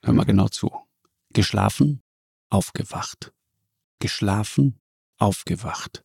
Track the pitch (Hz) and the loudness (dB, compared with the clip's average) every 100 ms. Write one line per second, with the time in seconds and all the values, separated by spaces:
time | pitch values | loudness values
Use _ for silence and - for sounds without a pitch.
0 | - 113 - 98 101 - - - - _ | 4 2 4 4 2 0 -6 -6 -18 _
1 | _ _ _ - 104 104 101 - 143 139 | _ _ _ 0 0 2 0 2 2 0
2 | _ _ _ _ _ - - - - - | _ _ _ _ _ 0 0 -6 -8 -8
3 | - - - _ _ _ _ _ _ _ | -10 -12 -20 _ _ _ _ _ _ _
4 | 110 - 101 98 107 - 139 - _ _ | -8 -2 0 0 0 2 2 0 _ _
5 | _ _ 104 95 - 85 113 - - - | _ _ 0 0 -6 -6 -6 -10 -12 -18